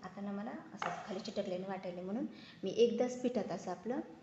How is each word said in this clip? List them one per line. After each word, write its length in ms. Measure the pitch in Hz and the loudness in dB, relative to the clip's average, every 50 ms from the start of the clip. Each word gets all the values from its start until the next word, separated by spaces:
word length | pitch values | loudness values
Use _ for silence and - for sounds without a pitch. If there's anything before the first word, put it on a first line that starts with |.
| - | -14
आता 180 | 185 - 208 | -12 -10 -6
ना 100 | 196 202 | -4 -2
मला 200 | 202 202 208 240 | -2 -2 -2 -4
असं 380 | 285 320 330 - - 196 - - - - - - | -6 -8 -10 -10 -6 -2 -2 -2 -2 -2 -4 -4
खाली 120 | 202 185 | -4 -4
चिटकल्याने 480 | - - 202 214 196 196 185 180 190 196 | -4 -2 0 0 0 2 0 -2 -2 -2
वाटायले 340 | 196 190 190 190 175 180 | -4 -2 -2 -4 -4 -4
म्हणून 240 | 180 185 202 240 302 - - - - - - - - | -2 -2 0 0 0 -2 -4 -8 -14 -16 -14 -4 -2
मी 60 | 190 | -2
एकदाच 520 | - - 233 233 - - 254 254 - - | 8 8 8 8 8 6 2 2 2 2
पिठात 300 | - 247 240 226 190 - | 0 2 2 2 0 0
असं 200 | 170 185 - 190 | -2 -4 -2 -4
आपलं 240 | 180 175 - 214 247 294 330 - - - | -6 -4 -2 -2 -2 -2 -2 -6 -8 -18